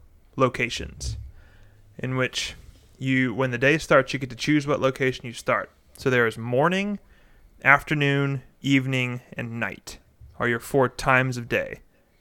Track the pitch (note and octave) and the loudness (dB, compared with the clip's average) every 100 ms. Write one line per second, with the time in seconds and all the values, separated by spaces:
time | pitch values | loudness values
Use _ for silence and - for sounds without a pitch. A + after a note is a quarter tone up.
0 | - - _ - B2+ - A#2 - - - | -20 -20 _ 0 0 0 -6 -4 -10 -10
1 | - - - - - - - - - - | -8 -8 -12 -18 -20 -20 -20 -20 -20 -10
2 | B2+ C3 B2+ - - - - - _ - | -4 -2 -2 -4 -8 -10 -20 -20 _ -8
3 | C3 C3 B2+ G#2+ C3 A#2+ C3+ D#3 - D3 | 0 2 0 0 -2 2 2 2 4 4
4 | C3 C3 C3+ A2+ - D3+ C#3+ C#3 C3 C3 | 4 -6 -8 -6 0 0 2 0 0 0
5 | C3 B2 A#2+ - - G#2+ - _ _ - | -2 -2 -12 -8 -2 -2 -2 _ _ -4
6 | C3+ B2 A2+ A2 A#2+ B2 E3 F#3+ G3+ G3+ | 0 4 2 0 -2 2 2 2 -2 -6
7 | _ _ _ _ - - C3+ C#3+ - D3+ | _ _ _ _ -20 0 4 4 4 2
8 | C#3+ C#3 C#3 C3+ - _ C3 C3+ C3 C3 | 2 2 0 -4 -8 _ 0 2 2 -2
9 | B2 B2 - - A#2 A#2 G2 - - - | -2 -6 -10 -12 -10 -6 -8 -8 -16 -18
10 | _ _ - - A#2+ A#2 - C#3 B2 - | _ _ -20 -4 -2 -2 0 2 2 0
11 | C#3 B2+ C3 B2 A#2 G#2+ - - _ _ | 2 4 2 -4 -2 -4 -4 -10 _ _
12 | _ _ | _ _